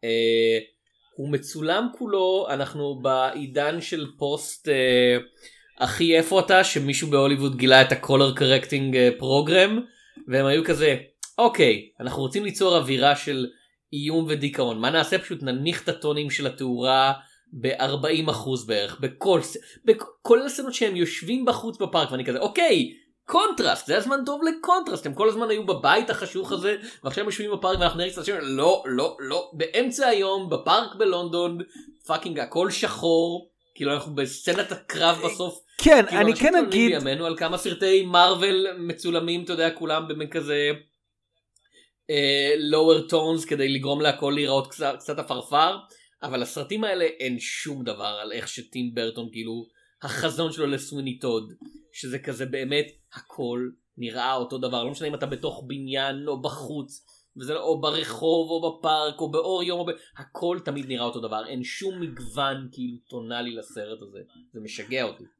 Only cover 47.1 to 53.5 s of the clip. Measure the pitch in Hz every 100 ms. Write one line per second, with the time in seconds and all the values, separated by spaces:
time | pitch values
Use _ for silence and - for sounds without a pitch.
47.1 | 160 131 120 - - 151 139 120 101 104
48.1 | 104 107 113 104 - 113 131 123 120 113
49.1 | 113 117 113 113 117 113 _ _ _ 139
50.1 | 117 165 - 165 160 147 139 - 147 135
51.1 | 127 131 113 110 - - - _ - 127
52.1 | 131 135 127 131 135 131 147 151 _ _
53.1 | - - - 123